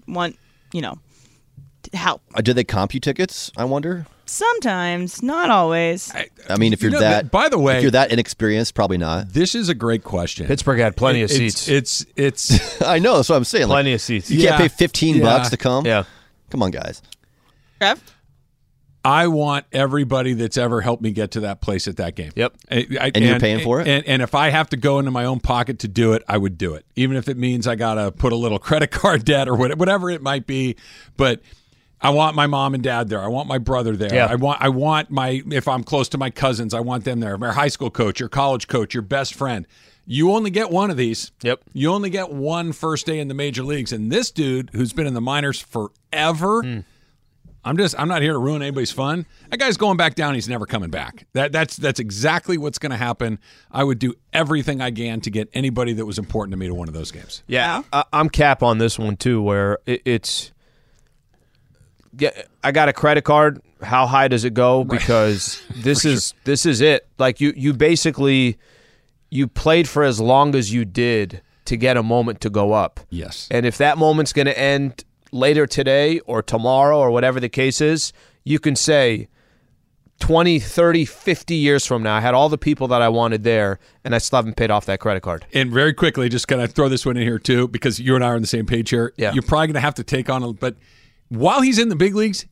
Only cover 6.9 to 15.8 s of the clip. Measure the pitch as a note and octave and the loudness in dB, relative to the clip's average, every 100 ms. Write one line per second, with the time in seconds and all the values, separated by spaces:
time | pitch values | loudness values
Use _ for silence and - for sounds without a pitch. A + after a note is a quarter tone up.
6.9 | D4 G#2+ G#2+ D3 G3 D4+ A3+ C#3 C3 C3 | 2 4 2 2 0 2 2 2 4 4
7.9 | B2+ C3+ A#2 A2 - A2 G#2+ A2+ - G2 | 4 4 2 -2 -2 0 0 -2 0 0
8.9 | F#2 D#2+ E2 G2 G2+ F3+ A#3 F#3 C3 A#2 | 0 -2 -4 -2 0 0 0 -2 -2 0
9.9 | A2+ - F#2 F2 - D#2+ C#3 - A#2+ A2+ | -2 -2 -4 -4 -6 -2 0 2 2 2
10.9 | F#2 C3 B2 G#2+ C3+ A#2 - - C#3+ A#2+ | 2 2 2 2 2 2 -2 2 2 2
11.9 | - - - C#3+ - - A#2 - - C#3 | -6 -6 -2 -2 0 2 2 2 -2 2
12.9 | E3 G#3+ F3+ B2+ D3+ A#2+ A3+ C#3 C#3 C#3 | 4 4 4 4 2 2 0 2 2 2
13.9 | A#2+ - A2 - D3+ E3 D3+ E3 - E3+ | 0 -2 -4 0 4 4 6 2 4 0
14.9 | - D#3+ D3 A2+ B2+ B2 A#2+ B2+ B2+ | 2 2 4 6 4 2 0 0 0